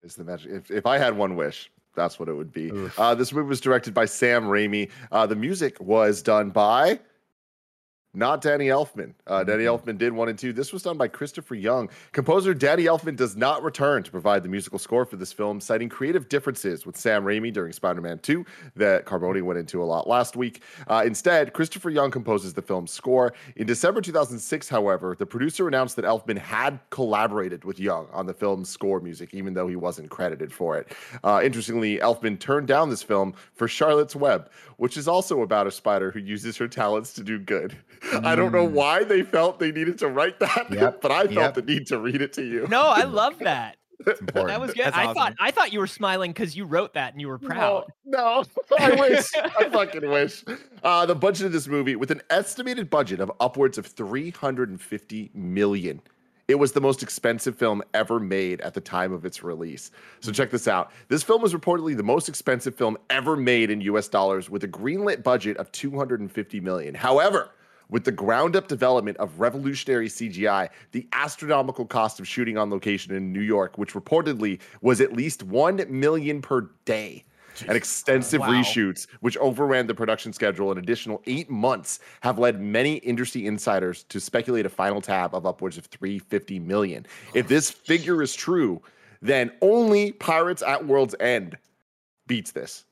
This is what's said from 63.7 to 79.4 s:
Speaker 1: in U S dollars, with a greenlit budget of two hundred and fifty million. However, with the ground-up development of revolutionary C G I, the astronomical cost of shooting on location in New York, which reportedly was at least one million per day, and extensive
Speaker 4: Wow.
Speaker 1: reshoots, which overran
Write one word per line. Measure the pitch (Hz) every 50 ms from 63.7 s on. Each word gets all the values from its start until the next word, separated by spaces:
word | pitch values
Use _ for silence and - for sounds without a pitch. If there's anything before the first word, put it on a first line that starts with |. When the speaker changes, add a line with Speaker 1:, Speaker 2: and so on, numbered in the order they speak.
Speaker 1:
in | 107 104 98
U | 101 101
S | 107 101 -
dollars, | - 101 98 98 98 95 90 -
with | 98 101 101
a | 98
greenlit | 85 92 101 131 160 196 202 208 170 - 208
budget | 131 127 127 - - - -
of | 101 -
two | - - - 139 143
hundred | 139 139 123 123 113
and | 104 95 -
fifty | - 104 - - 104
million. | 90 92 92 90 76 73 71
However, | - - 127 131 143 160 202 202 170 - - _ _ _ _ _ _ _ _
with | 190 - -
the | 131 113
ground-up | - 98 98 113 123 147 170 165 190 185 -
development | 147 127 127 127 127 127 104 107 101 -
of | 104 92 76 82
revolutionary | 110 120 117 139 139 139 139 127 - - 131 120 113 110
C | - - 117 113
G | 92 87 101 107
I, | 101 98 92 - - - - _ -
the | 127 120 - -
astronomical | 127 143 151 - - 160 151 151 139 135 131 127 - 123
cost | 110 - 123 110 110 - -
of | 98
shooting | - - - 120 113 110
on | 107 107 101
location | 101 95 - 107 101 95 - 92 98
in | 95 98 95 92
New | 98 104
York, | 107 110 101 95 92 -
which | - 104 - -
reportedly | 101 95 - 156 165 165 156 139 113 107 104 95 92 - - - -
was | - 120 127 104 131
at | - 110
least | 117 135 160 - - 104
one | 92 95 120 147 170 196 196 175 -
million | 131 131 139 147 156 160 147 147 151 147
per | 135 - 139 123 110 - _ _ _
day, | - 113 110 107 95 67 - _ _ _ _ - - - - - -
and | 110
extensive | 117 - - - - - - 131 131 120 - - 151
Speaker 4:
Wow. | 139 123
Speaker 1:
reshoots, | 131 127 123 107 - 120 107 98 90 - - - - -
which | - 117 107
overran | -